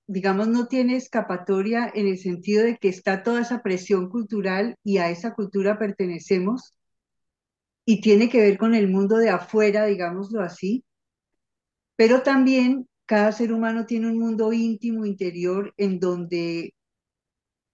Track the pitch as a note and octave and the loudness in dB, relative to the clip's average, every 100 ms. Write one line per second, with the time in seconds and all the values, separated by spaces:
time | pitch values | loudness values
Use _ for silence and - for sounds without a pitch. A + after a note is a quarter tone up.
0 | - F#3+ F#3+ F#3+ A3 A#3+ A#3+ C4 B3 B3+ | -8 -2 0 0 2 0 0 0 0 0
1 | B3 A#3 G#3 F3+ F3+ F#3+ G3+ A#3 A#3+ G#3+ | -2 -4 -4 -6 -2 0 0 -2 -2 -2
2 | G3+ F#3 F#3 F3 F#3 G#3 A#3 A#3 G3 F#3 | -2 -2 -4 -6 0 2 2 0 -2 -2
3 | G3+ F#3+ A#3 A#3 A#3 A#3+ G3+ F3+ - F#3+ | -2 -2 -2 -2 -2 -4 -4 -4 0 0
4 | F3+ A#3 G#3+ G#3+ F#3+ F#3+ A3+ - G#3 G3 | 0 -6 -6 -4 -2 -2 -4 -6 -2 0
5 | E3+ E3+ A3+ A3+ G3 G3+ G3 G#3 G#3 G3+ | 0 -2 -6 -6 -4 -2 0 0 -4 -4
6 | F#3 E3 - F#3 F#3+ B3+ - _ _ _ | -4 -6 -2 0 0 -4 -8 _ _ _
7 | _ _ _ _ _ _ _ _ - G#3 | _ _ _ _ _ _ _ _ 0 2
8 | A3 G3+ A#3 B3 G#3 G3 A3+ A#3 G3 F#3+ | 6 6 6 4 4 4 2 4 2 2
9 | G3 A3+ A3+ F3+ - A3 G#3 G#3 G#3+ G3 | 2 2 2 0 0 2 2 2 0 0
10 | F3 F#3 G3 A3 F3 F3 F#3+ B3+ - _ | -4 -6 -6 -6 -6 -6 -4 -4 -6 _
11 | _ _ _ _ _ _ _ _ _ - | _ _ _ _ _ _ _ _ _ 2
12 | A3+ B3+ C#4 C4+ C4 C4 B3 C4+ B3+ _ | 4 4 4 4 4 4 2 0 -4 _
13 | - G#3+ G#3+ G#3+ A3+ A3+ A3+ A3+ A3+ A#3 | -2 2 2 0 -2 0 -2 -4 -4 -4
14 | A3+ A3+ A3+ A3+ A3 A#3 A3+ G#3+ A#3+ A3+ | -2 -2 -2 -2 0 0 -2 -2 -4 -4
15 | G#3 G3 F3+ F3 F3+ F#3+ G3+ - G3+ F3+ | -4 -4 -6 -4 -4 -4 -6 -4 -2 0
16 | F3+ F3 F3 F3 E3+ E3 D#3+ - _ _ | -2 -2 -4 -4 -4 -6 -10 -16 _ _
17 | _ _ _ _ _ _ _ | _ _ _ _ _ _ _